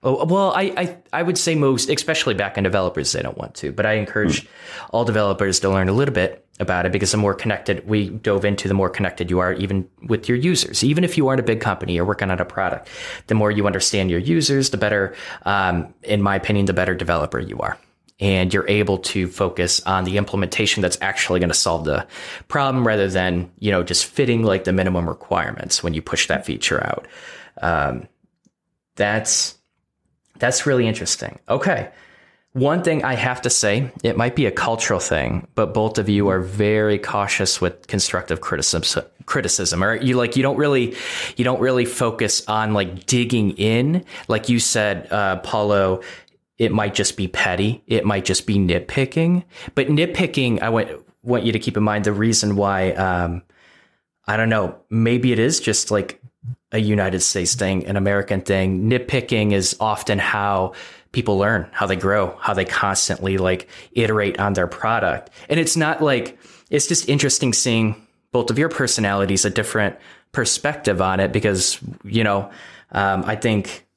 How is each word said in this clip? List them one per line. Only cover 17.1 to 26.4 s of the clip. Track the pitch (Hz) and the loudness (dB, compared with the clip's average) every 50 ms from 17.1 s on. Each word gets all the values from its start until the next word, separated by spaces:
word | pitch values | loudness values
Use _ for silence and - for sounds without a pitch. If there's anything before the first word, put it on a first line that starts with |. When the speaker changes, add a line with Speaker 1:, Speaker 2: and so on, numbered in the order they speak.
| 87 82 73 73 - 60 | 0 0 0 -2 -4 -6
Speaker 1:
you | - - 52 58 | -6 -6 -6 -6
are. | - - - - _ _ _ _ _ _ _ _ | -6 -6 -6 -8 _ _ _ _ _ _ _ _
And | 95 101 95 92 92 92 | 0 2 2 4 2 2
you're | 92 101 - - | 2 0 2 2
able | 101 104 104 95 98 92 | 2 2 2 2 0 -2
to | - - - 101 90 90 | -2 -4 -2 -2 -2 -2
focus | 90 - 98 92 - - 90 87 - - - | 0 0 -2 -2 0 -2 0 0 0 0 0
on | 92 95 92 90 | 0 0 0 0
the | 90 92 101 | 0 0 0
implementation | 101 - - 98 95 85 - - 107 98 - - | -2 0 -2 -2 -2 -2 0 -2 0 0 0 0
that's | 95 90 - - | 0 0 0 -2
actually | - 98 95 - - - 90 90 | -4 -4 -2 -2 -2 0 2 2
gonna | 90 85 82 | 2 2 2
solve | - - - 85 82 78 | 0 0 0 0 -2 0
the | 76 73 - - - - - - - - - - _ | 0 -2 -2 -2 -6 -14 -16 -14 -14 -14 -16 -14 _
problem | - 151 139 135 131 131 123 117 | -2 0 0 2 2 2 2 2
rather | 110 107 98 98 | 4 4 2 2
than, | 92 92 90 92 87 87 90 90 - - | 2 0 0 2 0 0 -2 -4 -8 -4
you | - 104 | -2 0
know, | 98 92 87 | 2 2 0
just | 87 87 - - | 0 0 -2 -2
fitting, | - - - 143 123 120 117 | -2 0 0 2 2 2 2
like, | 113 107 95 95 92 | 4 4 2 2 2
the | - 95 | 0 2
minimum | 95 92 92 90 90 85 82 | 2 2 2 2 0 0 -2
requirements | - - - - 92 90 80 - 57 - - - - - - | -4 -8 -6 -2 -2 -2 -2 -2 -6 -8 -6 -4 -4 -2 -2
when | 87 80 | -2 -4
you | 78 | -4
push | 78 - - - - - | -4 -4 -2 -2 0 0
that | 80 73 | -2 -4